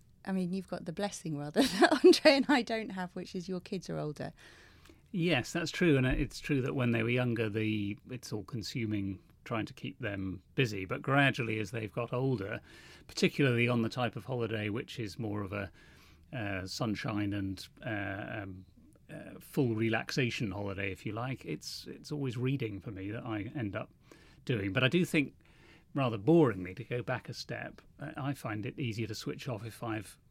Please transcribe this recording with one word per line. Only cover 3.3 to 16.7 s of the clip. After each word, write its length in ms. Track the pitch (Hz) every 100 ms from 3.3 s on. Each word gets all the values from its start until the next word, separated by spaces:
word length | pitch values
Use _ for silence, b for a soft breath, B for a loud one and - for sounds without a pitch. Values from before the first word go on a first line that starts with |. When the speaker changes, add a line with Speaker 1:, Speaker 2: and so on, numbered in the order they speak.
| 190
Speaker 1:
is 120 | 180
your 120 | 185
kids 280 | - 185 -
are 80 | 156
older. 340 | 151 147 143 - B B B B B B -
Speaker 2:
Yes, 400 | 185 170 135 110
that's 180 | 170 -
true. 260 | - 180 139
And 100 | 127
it's 340 | 143 139 -
true 220 | - 143
that 120 | 127
when 160 | 143 123
they 140 | 117
were 60 | 113
younger, 380 | 123 123 113 110
the, 480 | 104 110 107 101 104 -
it's 220 | 123 -
all 120 | 107
consuming 760 | 92 120 95 131 110 104 98 95 - -
trying 220 | - 113 104
to 80 |
keep 260 | - 117 -
them 400 | 113 101 95 90 - -
busy. 280 | 123 101
But 180 | 92 127
gradually, 580 | - 139 139 117 113 110
as 100 | 104
they've 220 | 117 107
got 200 | - 117
older, 480 | 123 135 120 98 117 B B B B -
particularly 640 | - 185 - 139 120 120
on 140 | 120
the 80 | 113
type 260 | - 117 117
of 80 |
holiday 440 | 107 123 110 110 104
which 300 | 110 - -
is 180 | 107 -
more 260 | 113 104
of 100 | 98
a, 180 | 101 98 B B B B B -
uh, 320 | 127 101 95
sunshine 640 | 95